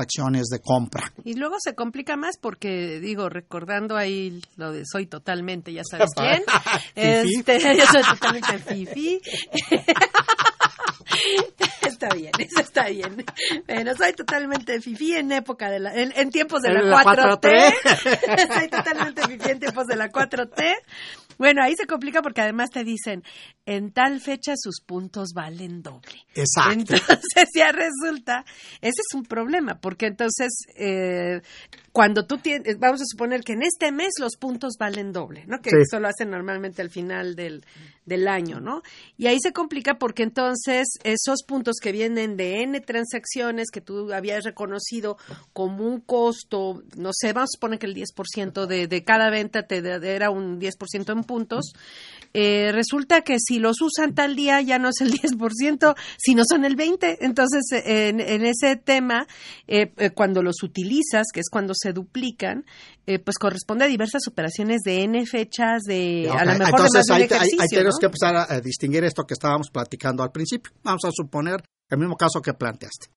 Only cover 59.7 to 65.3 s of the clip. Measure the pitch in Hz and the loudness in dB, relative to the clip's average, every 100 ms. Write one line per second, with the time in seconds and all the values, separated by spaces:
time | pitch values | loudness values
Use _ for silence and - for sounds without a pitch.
59.7 | 208 208 - 202 196 196 185 180 175 190 | 2 2 0 0 2 2 2 2 0 -6
60.7 | - 180 277 302 220 220 - - 220 196 | -6 -2 0 2 0 0 -4 -4 -2 -2
61.7 | 190 196 180 185 254 247 226 190 220 - | -4 -4 -6 -8 -6 -6 -4 -6 -6 -10
62.7 | - - _ - 190 196 196 202 185 - | -18 -20 _ -6 -4 -4 -2 -2 -2 -4
63.7 | 220 277 233 214 277 240 - 160 - 214 | 0 2 2 -2 -4 -4 -4 -4 -2 -2
64.7 | 233 196 185 202 226 233 | 0 0 0 0 0 -2